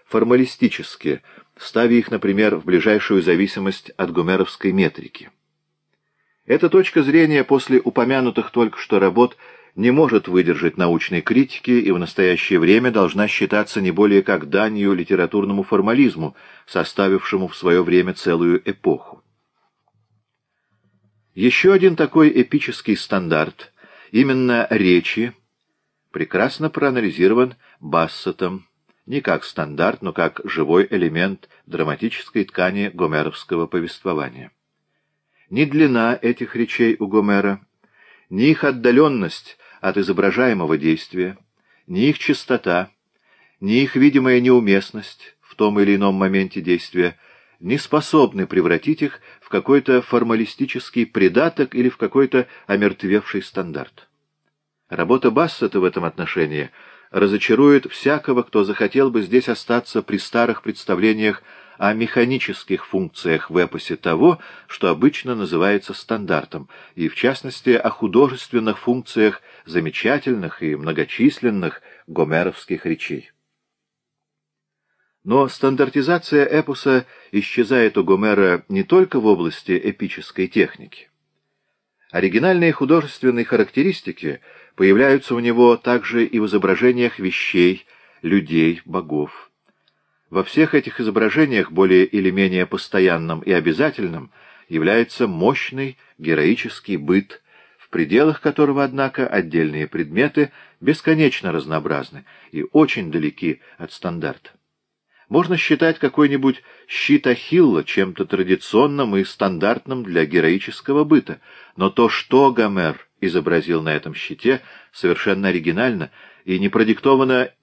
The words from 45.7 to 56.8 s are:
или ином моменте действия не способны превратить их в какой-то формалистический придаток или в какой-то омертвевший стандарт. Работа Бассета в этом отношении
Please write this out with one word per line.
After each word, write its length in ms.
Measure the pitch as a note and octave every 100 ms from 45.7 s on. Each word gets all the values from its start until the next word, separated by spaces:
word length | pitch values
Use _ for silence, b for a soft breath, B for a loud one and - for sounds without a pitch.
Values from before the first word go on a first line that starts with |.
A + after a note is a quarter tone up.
| G2+
или 160 | G2+ G2
ином 200 | G2+ G2
моменте 460 | F#2+ F#2+ F#2+ G2
действия 560 | E2+ F2 - F2+ F2 - b b b b
не 180 | E2+ C#3+
способны 680 | - D3+ D#3 D#3 C3+ G2 F2+
превратить 560 | F2+ E2 E2+ - D#3
их 180 | C#3+ - b b
в 80 | -
какой-то 520 | G2+ - C#3 C3 B2+
формалистический 1040 | A#2+ A#2+ A#2 A2+ A2 - C3+ B2 - B2 A2+
придаток 680 | A2 F#2+ G2+ D#3+ - C3+
или 160 | A#2+ B2+
в 80 | -
какой-то 500 | G#2 C3+ C3+ C3 B2 B -
омертвевший 760 | G2+ G#2 - F#2+ G#2 - G2+
стандарт. 640 | - - F2 C#2+ - _ _ _ _ _ _ _ _ _ _
Работа 420 | F2 A#2+ B2+ B2+
Бассета 480 | A2+ E3 - G#2+ G2
в 40 |
этом 220 | F2+ F2 E2+
отношении 640 | - E2 F#2 D#2 D2+ C#2 b